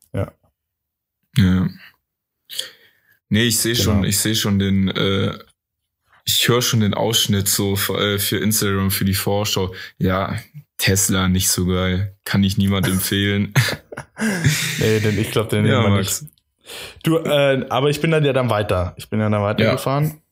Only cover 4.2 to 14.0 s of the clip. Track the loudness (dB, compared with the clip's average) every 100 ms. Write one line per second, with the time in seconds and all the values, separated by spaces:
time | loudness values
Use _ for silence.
4.2 | -2 -2 0 0 2 2 0 0 -2 0
5.2 | -2 -6 -16 _ _ _ _ _ _ _
6.2 | -4 0 2 2 2 2 2 0 0 0
7.2 | 2 0 0 0 0 -2 -2 -2 0 0
8.2 | -2 -2 0 0 0 0 0 0 -2 -2
9.2 | -2 -2 -2 -2 -4 -8 -16 -4 -2 0
10.2 | -2 -6 -10 -18 -18 -4 0 0 2 0
11.2 | 2 0 0 0 0 0 0 -2 -4 -8
12.2 | -4 0 2 2 0 2 0 -2 -2 -2
13.2 | 0 0 0 0 0 -4 -10 -16